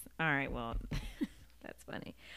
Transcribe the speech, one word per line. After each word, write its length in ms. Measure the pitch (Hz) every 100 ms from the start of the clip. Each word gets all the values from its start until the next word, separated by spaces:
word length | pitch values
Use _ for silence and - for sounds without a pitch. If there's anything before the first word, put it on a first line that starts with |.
| - -
All 80 | 160
right, 240 | 139 135
well, 280 | 120 117 110 -
<laughs> 720 | 143 - - - - - -
that's 220 | - -
funny. 320 | - - - - -